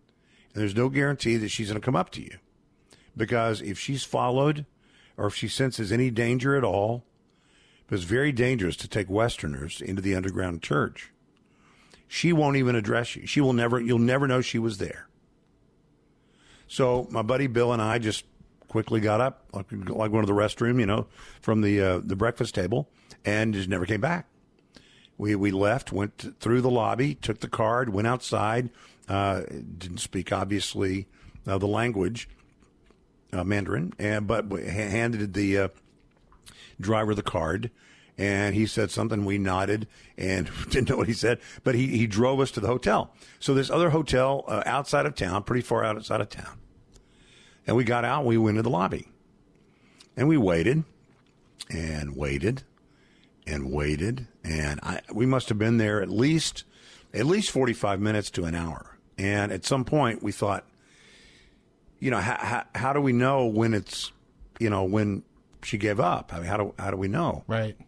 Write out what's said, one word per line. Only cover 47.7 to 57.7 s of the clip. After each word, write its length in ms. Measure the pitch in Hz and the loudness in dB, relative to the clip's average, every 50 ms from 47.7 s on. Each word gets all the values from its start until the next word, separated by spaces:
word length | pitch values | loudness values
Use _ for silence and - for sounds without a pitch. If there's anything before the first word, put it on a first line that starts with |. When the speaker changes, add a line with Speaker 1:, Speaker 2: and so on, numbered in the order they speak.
| 107 | 2
Speaker 1:
we 80 | 123 127 | 2 2
got 200 | 110 120 120 117 | 2 0 0 0
out, 200 | 120 131 156 143 | 0 0 0 2
we 140 | 120 113 113 | 2 4 4
went 180 | 110 107 104 | 4 4 4
to 60 | 110 | 2
the 80 | 113 117 | 2 0
lobby. 380 | 143 170 185 185 127 - - - - _ _ _ _ _ _ _ _ _ _ _ _ _ _ _ _ - - _ - | 0 0 0 0 -2 -4 -8 -10 -20 _ _ _ _ _ _ _ _ _ _ _ _ _ _ _ _ -20 -20 _ -4
And 120 | - 127 151 | 0 2 4
we 80 | 160 | 4
waited 480 | 147 110 92 85 82 82 107 139 160 156 - _ _ _ _ _ _ _ _ _ _ _ _ _ - - - | 4 4 4 4 4 4 4 2 2 0 -4 _ _ _ _ _ _ _ _ _ _ _ _ _ -20 -14 -12
and 460 | - 82 80 80 78 76 73 71 69 | -10 -8 -6 -6 -6 -6 -6 -8 -6
waited 460 | 65 73 69 69 69 71 104 135 135 - - _ _ _ _ _ _ _ _ _ _ _ _ _ _ - | -4 -4 -2 -2 -2 0 -2 -2 -4 -8 -14 _ _ _ _ _ _ _ _ _ _ _ _ _ _ -10
and 240 | - 78 71 67 65 | -8 -6 -6 -4 -4
waited. 580 | 65 73 73 73 76 73 85 110 123 127 120 - _ _ - | -2 -2 0 0 0 0 -2 -2 -4 -6 -8 -14 _ _ -8
And 360 | - 80 78 76 73 73 73 | -6 -4 -2 -2 -2 -4 -6
I, 180 | - - 90 - - - | -6 -6 -6 -8 -8 -6
we 140 | - 107 123 | -2 0 2
must 220 | 131 135 127 - - | 2 2 2 0 0
have 100 | 113 104 | 0 2
been 180 | 107 113 120 | 2 4 4
there 240 | 117 110 104 104 104 | 4 4 2 2 0
at 80 | 95 92 | 0 0
least, 560 | 95 104 127 147 160 160 - - - - - _ - - - - - - - _ | 0 2 4 4 4 2 0 -2 -6 -8 -14 _ -20 -20 -20 -20 -20 -20 -18 _
at 140 | - 101 117 | -4 0 2
least 240 | 147 185 214 190 - | 2 2 2 0 0
forty-five 500 | - 135 131 120 | 0 2 2 2